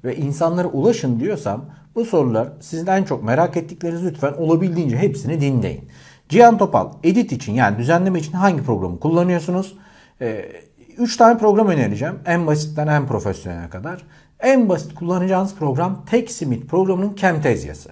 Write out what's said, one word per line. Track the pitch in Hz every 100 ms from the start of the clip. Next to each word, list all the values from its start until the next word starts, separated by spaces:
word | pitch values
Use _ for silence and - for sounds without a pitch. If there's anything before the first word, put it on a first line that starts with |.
ve | - -
insanlara | 143 143 165 175 180
ulaşın | 139 185 226 139 117
diyorsam | 160 196 - 107 - - -
bu | 226
sorular | 226 170 127 110 120 -
sizin | - 165 175
en | 190
çok | 190 123
merak | 107 139 175 170
ettikleriniz, | 165 185 170 170
lütfen | 180 - 143
olabildiğince | 143 160 165 190 170 151 110
hepsini | - - 127 160
dinleyin. | 139 127 95 69 - - - - _
Cihan | 185 233 220
Topal, | 202 110 117 -
edit | 160 202 -
için | 127 -
yani | 113 107 104
düzenleme | 120 170 190 175
için | 151
hangi | 185 196 160
programı | 127 104 92 87
kullanıyorsunuz? | 151 170 175 175 160 180 196 - - - _ _
Ee, | 120 110 - 85 80 _ - -
üç | 240 -
tane | 226 233
program | 214 202 214
önereceğim. | 160 110 104 147 - -
En | 170 160
basitten | 151 151 151 151
en | 151 127
profesyoneline | 113 104 92 90 85 85
kadar. | 90 127 180 - - _ _
En | 247 269 220
basit | 165 -
kullanacağınız | - 170 180 185 185 196
program | - 151 131 180 190 -
Textmit | 233 - - 147 117 -
programının | 170 190 185 202
Camtasia'sı. | 196 190 160 147 110 76 - -